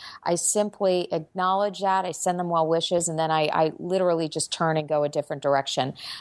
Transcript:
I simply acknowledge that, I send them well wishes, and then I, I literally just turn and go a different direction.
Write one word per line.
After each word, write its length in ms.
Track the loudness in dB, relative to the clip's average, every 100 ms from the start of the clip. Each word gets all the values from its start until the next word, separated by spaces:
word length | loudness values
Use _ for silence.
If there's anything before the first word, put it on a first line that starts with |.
| -20 -8
I 140 | -2 -2
simply 720 | 0 0 -2 0 0 2 0
acknowledge 720 | -4 -4 -2 0 2 0 0
that, 240 | 0 2
I 80 | 0
send 260 | -2 -2 0
them 100 | 0
well 200 | 2 2
wishes, 400 | 2 2 0 0
and 100 | -2
then 140 | 0
I, 160 | 2 2
I 200 | 2 2 0
literally 500 | -2 2 2 2 0
just 240 | -4 -6
turn 240 | 0 2 2
and 120 | 0
go 140 | 0
a 60 | 2
different 340 | 0 -4 -2
direction. 520 | 2 2 2 -2 -2 -4 -12 -14